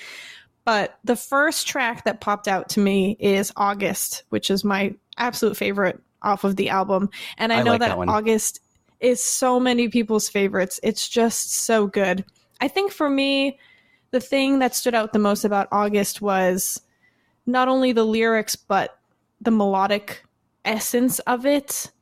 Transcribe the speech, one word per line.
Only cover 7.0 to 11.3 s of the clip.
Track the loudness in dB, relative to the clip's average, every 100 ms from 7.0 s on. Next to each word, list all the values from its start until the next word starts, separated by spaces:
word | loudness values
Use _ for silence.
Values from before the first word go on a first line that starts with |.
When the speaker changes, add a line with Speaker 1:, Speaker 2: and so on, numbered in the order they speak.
| 0 -4 -14 -4
Speaker 1:
And | 0
I | 2
Speaker 2:
I |
Speaker 1:
know | 2
Speaker 2:
like | 2
Speaker 1:
that | 0
Speaker 2:
that | 0
one. | 0
Speaker 1:
August | 0 2 0 -2 -8 _ _ _ _
is | 0 0
so | -2 0 2 2
many | 2 2 2
people's | 0 2 0 0
favorites. | 0 0 0 -2 -2
It's | -4 -4 -2
just | 0 2